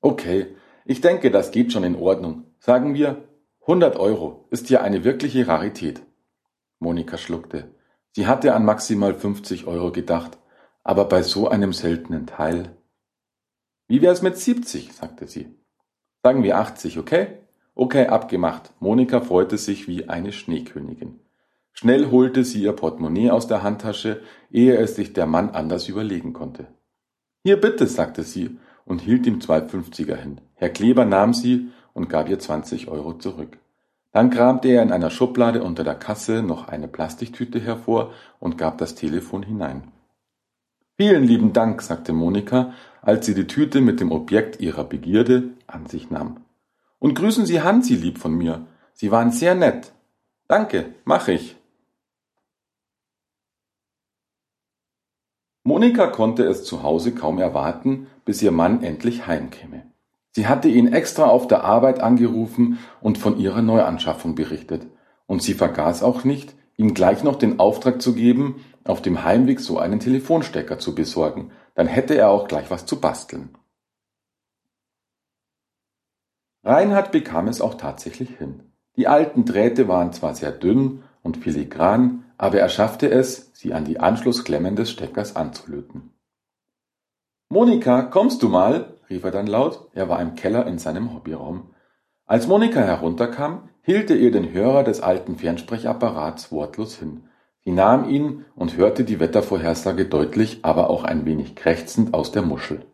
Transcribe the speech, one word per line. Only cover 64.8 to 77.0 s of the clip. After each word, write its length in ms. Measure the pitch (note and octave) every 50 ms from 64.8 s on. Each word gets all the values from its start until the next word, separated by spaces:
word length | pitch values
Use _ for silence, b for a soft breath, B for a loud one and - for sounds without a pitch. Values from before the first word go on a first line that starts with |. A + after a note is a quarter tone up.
| - - b b b b b b b
Und 160 | b G2 F2+ -
sie 100 | G#2 F#2+
vergaß 480 | - F#2 E2 E2 - D2+ D#2+ E2+ -
auch 220 | - A#2+ B2 - -
nicht, 320 | C3 C#3+ C#3+ - - - b b b b
ihm 160 | - A2 G#2+ F#2+
gleich 300 | - - - G#2 - -
noch 120 | D3+ C#3
den 240 | - - G#2+ - G#2
Auftrag 420 | F2+ G#2 A2 - - C3 B2 B2+
zu 120 | - B2+ A#2
geben, 500 | A2 A2+ A#2+ A#2+ B2+ C#3+ C#3+ C3 B B B B B _
auf 160 | - F#2 -
dem 220 | - F#2+ F2 D#2+ -
Heimweg 360 | E2 F#2+ A#2+ C3 B2+ C3+ -
so 180 | - - E2
einen 220 | - - - G2+ G#2+
Telefonstecker 800 | A2+ B2 C3 C3 C3 - E3 E3 D3+ - - D#2+ D2+ - D#2+ D2+
zu 160 | - - D2
besorgen. 560 | - D#2+ - - E2+ D#2 D2+ D2 - C2+ B B B B B B
Dann 120 | - -
hätte 280 | A#2+ B2 B2+ - - D#3
er 140 | C3+ G#2+ G#2
auch 180 | G2 G2+ -
gleich 240 | - E2 D2 C#2+ -
was 140 | F#2 F2 -
zu 160 | - - -
basteln. 480 | - D#2 C#2 - - - - D2 C#2 C2+ _ _ _ _ _ _ _ _ _ _ _ _ _ _ _ _ _ _ _ _ _ _ _ _ _ _ _ _ _ _ _ _ _ _ _ _ _ _ _ _ _ _ _ _ _ _ _ _ _ _ _ _ _ _ _ _ _ _ _ _ _ _ _
Reinhard 480 | G#2 B2 D3+ F#3+ G#3 G3+ G3